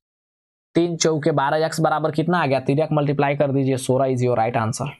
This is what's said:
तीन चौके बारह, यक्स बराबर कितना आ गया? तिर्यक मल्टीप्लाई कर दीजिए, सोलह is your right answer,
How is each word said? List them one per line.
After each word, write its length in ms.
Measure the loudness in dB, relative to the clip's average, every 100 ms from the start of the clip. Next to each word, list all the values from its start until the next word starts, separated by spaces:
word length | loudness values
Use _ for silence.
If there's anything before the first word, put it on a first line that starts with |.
| _ _ _ _ _ _ _
तीन 220 | -2 0 0
चौके 340 | 0 0 0
बारह, 340 | 0 0 0 -2
यक्स 140 | 0
बराबर 300 | 0 0 -2
कितना 280 | -2 0 0
आ 80 | 0
गया? 140 | 0
तिर्यक 280 | 0 0 0
मल्टीप्लाई 440 | 0 0 0 0 0
कर 160 | 0
दीजिए, 240 | 0 0 0
सोलह 300 | 0 2 2
is 160 | 2
your 140 | 2 2
right 200 | 0 0
answer, 320 | -2 -4 -8